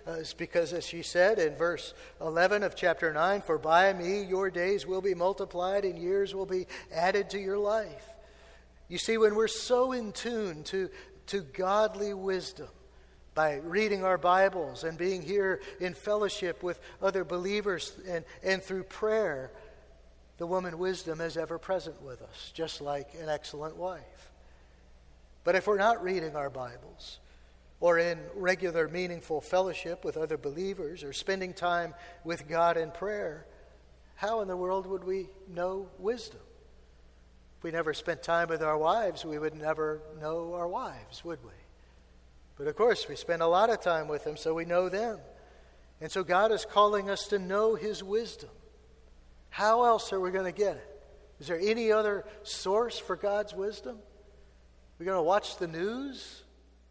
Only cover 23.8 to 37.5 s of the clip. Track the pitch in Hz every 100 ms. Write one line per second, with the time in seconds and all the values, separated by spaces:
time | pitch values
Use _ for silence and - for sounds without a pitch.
23.8 | 185 165 123 - - - - - - -
24.8 | - - - - - - 170 185 208 202
25.8 | 214 233 185 185 160 147 139 127 123 123
26.8 | - - - - - - - - - -
27.8 | 170 170 170 165 151 202 185 185 185 165
28.8 | 156 175 180 170 - 151 - 185 190 165
29.8 | 170 175 - 156 156 151 143 151 190 196
30.8 | 151 175 143 135 - 190 185 - 175 175
31.8 | 165 - - - 160 165 151 165 170 165
32.8 | 160 - 196 208 180 151 - - - -
33.8 | - - - - 202 226 190 180 185 190
34.8 | 190 190 180 190 180 - - 170 185 190
35.8 | 185 - 190 240 - - - - - -
36.8 | - - - - - - -